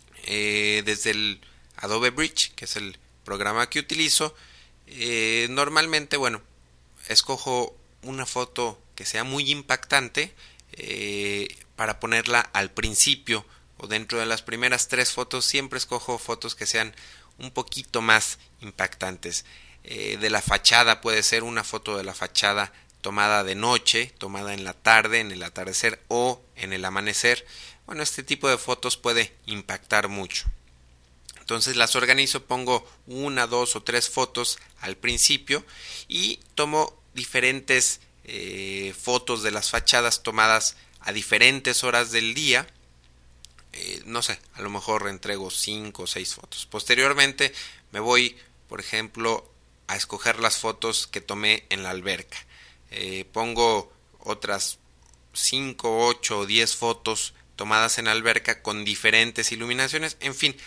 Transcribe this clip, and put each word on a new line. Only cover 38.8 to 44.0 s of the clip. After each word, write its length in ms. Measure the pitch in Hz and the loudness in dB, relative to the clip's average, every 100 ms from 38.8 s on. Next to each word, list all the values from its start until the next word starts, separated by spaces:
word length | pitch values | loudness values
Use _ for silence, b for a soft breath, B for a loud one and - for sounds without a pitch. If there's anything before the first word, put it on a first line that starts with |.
| 98 92 | -8 -6
fotos 420 | - 123 - 117 | 0 0 0 -2
de 100 | 107 | -2
las 180 | 107 - | -2 -2
fachadas 520 | 117 - 123 117 - | 0 2 4 4 0
tomadas 540 | - 110 110 110 - - b b | 0 4 6 6 2 -4 b b
a 140 | - | -6
diferentes 720 | 104 - 107 123 135 131 120 127 | -4 0 6 6 4 0 0 2
horas 260 | 120 117 | 2 2
del 220 | 113 113 | 0 -2
día. 340 | 117 147 123 160 - _ _ _ _ - - - - - | -2 2 2 0 -14 _ _ _ _ -20 -20 -20 -20 -18
Eh, 300 | - 90 92 | -12 -10 -10